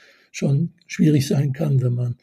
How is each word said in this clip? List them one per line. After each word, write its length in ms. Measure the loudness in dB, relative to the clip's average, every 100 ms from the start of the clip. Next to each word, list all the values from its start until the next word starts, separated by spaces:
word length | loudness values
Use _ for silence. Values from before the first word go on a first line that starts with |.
| _ _ _
schon 400 | -6 -2 0 -2 -8 -14
schwierig 400 | 0 2 4 2
sein 260 | 0 0
kann, 280 | -2 0 0
wenn 120 | 0
man 220 | -2 -4 -6